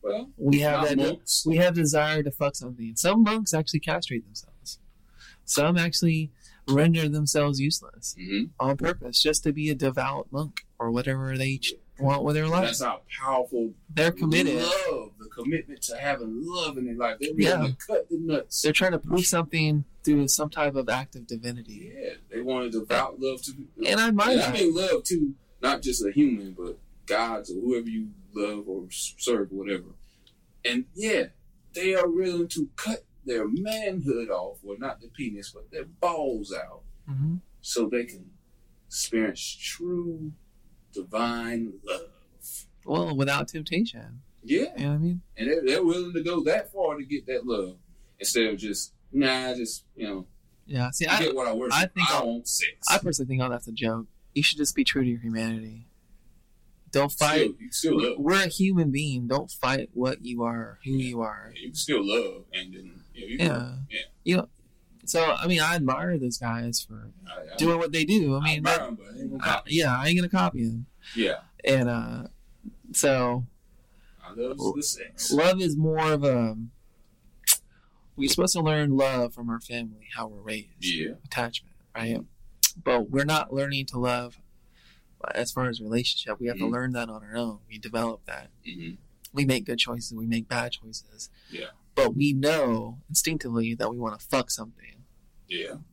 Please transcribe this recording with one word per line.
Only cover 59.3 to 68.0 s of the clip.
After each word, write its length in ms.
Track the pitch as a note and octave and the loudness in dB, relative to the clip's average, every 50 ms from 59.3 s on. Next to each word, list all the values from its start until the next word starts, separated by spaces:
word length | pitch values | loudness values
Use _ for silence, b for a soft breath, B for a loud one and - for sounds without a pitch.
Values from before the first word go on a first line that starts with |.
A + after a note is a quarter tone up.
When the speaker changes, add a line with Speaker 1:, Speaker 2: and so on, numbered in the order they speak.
| C3 C#3+ - - | 0 0 -2 -4
Speaker 2:
fight 380 | - - - B2+ C3 C3+ A#2 - - | -8 -2 0 0 0 0 -2 -4 -2
what 300 | A#2 B2 C3 B2+ - - | 0 0 0 0 -2 -6
you 160 | A#2+ B2 A#2 A#2 | -8 -4 -2 -2
are, 360 | A#2 A#2 A#2 A2+ A2+ A2+ - - | -2 -2 -4 -6 -10 -12 -12 -4
who 80 | C3 | -2
Speaker 1:
Yeah. 140 | C3+ C3+ B2+ B2+ | 0 0 0 0
Speaker 2:
you 120 | B2 A#2 | -2 -2
are. 300 | A2+ A2 G#2+ G#2 G#2 A2 A#2+ | -4 -4 -4 -8 -12 -14 -16
Speaker 1:
Yeah, 60 | - | -14
you 60 | - - | -14 -12
can 60 | - | -6
still 280 | - - - D3 A2+ G2 G2 | -6 -2 0 0 0 2 2
love, 380 | G#2+ A#2 A2+ F#2+ - - - - - | 0 0 0 -2 -6 -10 -16 -10 -8
and 200 | F#2+ F#2 F#2 F#2 | -8 -8 -8 -14
then, 280 | F#2+ F#2+ F#2 - - - - - | -16 -18 -18 -20 -20 -20 -20 -18
you 80 | A#2+ | -16
know, 60 | - G#2 | -12 -10
you 100 | A#2 C#3 | -4 0
Speaker 2:
Yeah. 100 | F3 E3+ | 0 0
Speaker 1:
can, 400 | C3+ A#2+ A#2+ B2 B2+ C3+ C#3 C#3 | 0 0 -4 -6 -8 -10 -10 -8
yeah. 80 | - - - - - _ - | -8 -10 -10 -10 -16 _ 0
Speaker 2:
You 140 | - - - | 2 2 2
know, 120 | - - - _ _ _ _ _ _ _ - - - - | 2 -2 -12 _ _ _ _ _ _ _ -20 -16 -8 -2
so, 160 | - E3 E3 D#3+ - | 2 2 4 4 2
I 100 | - - | 0 2
mean, 140 | E3+ F3+ E3 | 2 2 4
I 160 | D#3 D#3+ E3+ | 4 2 2
admire 420 | F3 D3 B2+ C3 C#3 E3 F3+ F3 D#3 | 2 2 2 0 0 0 0 0 0
those 200 | C3 B2 A#2 - | 0 -2 -4 -4
guys 420 | B2 A#2 A2+ A#2 A#2 A#2+ A#2 - | -4 -4 -2 -2 -4 -2 -4 -4
for 300 | - - G#2+ A2 A2 A2 - - - - | -4 -6 -16 -16 -16 -18 -18 -20 -16 -14
Speaker 1:
I, 260 | - - - - - | -14 -12 -12 -12 -4
I, 20 | - | 2
Speaker 2:
doing 200 | D3+ E3 E3+ E3 | 2 4 4 4
what 120 | E3+ E3 | 0 0
they 140 | D3 E3 | 2 2